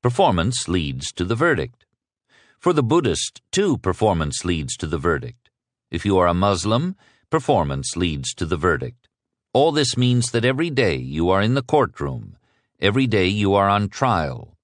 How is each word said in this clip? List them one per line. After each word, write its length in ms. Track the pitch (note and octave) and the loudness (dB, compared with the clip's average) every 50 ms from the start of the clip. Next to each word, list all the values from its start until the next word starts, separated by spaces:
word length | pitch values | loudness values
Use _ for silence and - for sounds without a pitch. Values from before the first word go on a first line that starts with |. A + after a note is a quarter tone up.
Performance 680 | - B2 A#2+ - G3 D3+ G2+ E2+ E2 A2 B2+ - - - | 0 -2 2 4 2 4 4 2 0 0 -2 -4 -4 -2
leads 420 | F2 F2+ D#2 C#2+ C2 C2 C#2+ - - | -2 -2 -2 -4 -6 -8 -10 -12 -6
to 120 | - F2+ | -6 -4
the 100 | F#2 A#2 | -4 -2
verdict. 500 | A2+ D3+ E3+ D3+ F2+ C#2 - _ _ _ _ _ _ _ _ _ _ _ _ _ _ _ _ _ | 0 2 0 0 0 -4 -8 _ _ _ _ _ _ _ _ _ _ _ _ _ _ _ _ _
For 140 | _ - F#3 | _ 0 0
the 100 | F3 D3+ C3 | 2 2 2
Buddhist, 580 | A2+ D3 F3 D#3+ G#2+ D#2+ - - - _ - _ _ | 2 2 2 2 2 -2 -2 -4 -8 _ -16 _ _
too, 260 | - F#3 G#3 G3 C#3 | -2 0 0 0 0
performance 680 | D#2+ - F#2+ F2 - G#2+ G#2+ F#2+ E2 D#2 D2 C#2+ - - | 0 0 -4 0 2 2 2 2 2 -2 -4 -4 -4 -2
leads 320 | F2 F2 D#2+ D2 B1+ - | -2 -2 -2 -4 -6 -8
to 100 | - - | -8 -6
the 100 | D#2 D#2+ | -6 -4
verdict. 520 | D#2 C#2 E2+ E2 C#2 B1+ B1 - _ _ _ _ _ _ _ _ _ _ _ | -2 0 0 -2 -2 -4 -10 -16 _ _ _ _ _ _ _ _ _ _ _
If 140 | - F2+ - | -10 -4 -2
you 120 | G2+ G2 | 2 2
are 100 | F#2 F2+ | 4 4
a 60 | F2 F2 | 4 2
Muslim, 640 | F2 F#2+ G2+ G2+ F2 D#2+ G#2 A2 A#2+ D#3 F3+ F#3+ _ _ _ _ _ _ _ | 2 2 2 2 0 0 0 0 0 -2 -4 -8 _ _ _ _ _ _ _
performance 680 | - D#3+ - - C#3+ G2+ D#2+ C#2 C#2 C2+ C2 - - | -4 -2 0 2 2 2 2 0 -4 -6 -6 -6 -4
leads 360 | E2 F2+ E2+ D#2 C#2 C2 - - | -4 -2 -2 -2 -4 -8 -10 -8
to 100 | - F2+ | -6 -4
the 120 | D#2 F2+ | -4 -4
verdict. 520 | D#2 D#2 F2+ D#2+ C2+ B1+ B1 - _ _ _ _ _ _ _ _ _ _ _ _ | -2 0 0 0 0 -4 -10 -12 _ _ _ _ _ _ _ _ _ _ _ _
All 180 | B2+ C#3+ E3 | 2 2 2
this 240 | D3 D3+ C#3+ B2 - | 2 0 -2 -2 0
means 360 | B2 B2 B2 B2 B2 A#2 - | 0 2 2 2 2 0 0
that 120 | - A#2 A2 | -2 0 0
every 260 | B2+ C3 C3 E3 F3 | 2 0 0 -2 -2
day 280 | C#3+ B2+ B2 F#2+ D2+ | 0 0 0 0 0
you 320 | C2 B1+ C2 C#2 D#2 E2 F2 | -2 -6 -6 -4 0 2 2
are 120 | F#2+ G2 | 2 2
in 120 | G#2 A2 B2+ | 2 2 0
the 80 | C#3 | -2
courtroom. 720 | C3 - - D3+ B2 - - - - C#2+ C2 A#1 G#2+ - - _ _ _ _ _ _ _ _ _ | -2 0 0 2 2 0 -4 -8 -8 -8 -8 -10 -12 -16 -20 _ _ _ _ _ _ _ _ _
Every 260 | - G2+ G#2 C3 C3+ | 0 0 2 2 0
day 200 | A#2+ G#2 G2+ F#2 | 2 2 2 2
you 260 | F#2 G2+ G#2+ G#2 G2 G2 | 2 2 0 2 2 4
are 160 | G2+ G2 G2 | 4 4 4
on 180 | G2+ G2+ G#2 | 2 2 0
trial. 680 | G2 - - C#3 B2+ A2 F2 D#2 C#2+ B1+ - - - _ _ | -2 -2 -2 0 0 2 0 0 -2 -6 -10 -14 -18 _ _